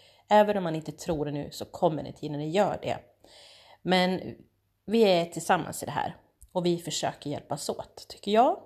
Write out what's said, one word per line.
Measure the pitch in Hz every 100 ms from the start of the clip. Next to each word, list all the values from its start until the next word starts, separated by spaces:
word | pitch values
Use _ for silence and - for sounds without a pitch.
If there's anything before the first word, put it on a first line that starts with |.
| _ _ -
Även | 214 208 202
om |
man | 170
inte | 160 156
tror | - - 151
det | 147
nu | 143 151
så | -
kommer | - - 175 147
det | 135
en |
tid | - 151
när | 147
det |
gör | 156 190 175 -
det. | - - - _ _ - - - - _
Men | 175 185 185 185 - - _ _ _ _ -
vi | 226
är | 202 170
tillsammans | 170 165 - 180 - -
i | -
det |
här. | 143 - - _ _ -
Och | 185 175
vi | 170
försöker | 170 - 135 - 143
hjälpas | 139 - 143 -
åt, | - - - -
tycker | - 202
jag. | 214 285 403